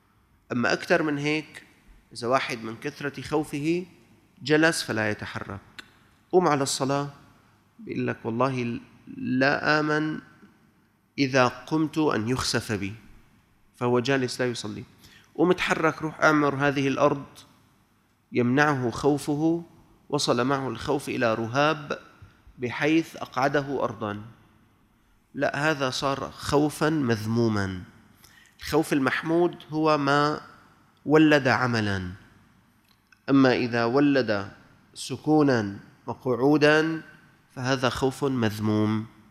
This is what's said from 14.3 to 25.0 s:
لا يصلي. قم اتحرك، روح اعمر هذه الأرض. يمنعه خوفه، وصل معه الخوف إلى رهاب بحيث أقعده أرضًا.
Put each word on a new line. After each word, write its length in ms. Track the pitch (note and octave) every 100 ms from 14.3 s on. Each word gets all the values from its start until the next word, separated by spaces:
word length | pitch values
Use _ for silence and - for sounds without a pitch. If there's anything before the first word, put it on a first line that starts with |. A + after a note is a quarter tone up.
| -
لا 100 | B2
يصلي. 320 | A#2 G#2+ G#2 - _ - - _ -
قم 160 | E3+
اتحرك، 500 | F3+ - F3+ D#3+ -
روح 200 | D#3 -
اعمر 340 | D#3 D3+ D3 C3+
هذه 320 | C#3+ C#3 C3+
الأرض. 380 | C3 C#3+ C#3+ - - - _ _ _ _ _ _ _ -
يمنعه 580 | B2 A#2+ C3 D3 C#3 B2
خوفه، 760 | A2+ C#3+ C#3+ D3 D3 D#3+ E3+ E3+ - - _ -
وصل 340 | C#3+ D3+ A#2+
معه 240 | B2+ C#3 C3
الخوف 420 | A2+ - C#3+ C#3
إلى 240 | A#2 A#2+
رهاب 680 | A2+ A2+ C3 D3 D3+ C#3+ - - - - _ - -
بحيث 600 | B2 - D3 D#3+ D#3+ -
أقعده 640 | - B2 C#3 D3 C#3 C3
أرضًا. 380 | B2 G#2 G#2+ G#2 A2+ - _ _ _ _ _ _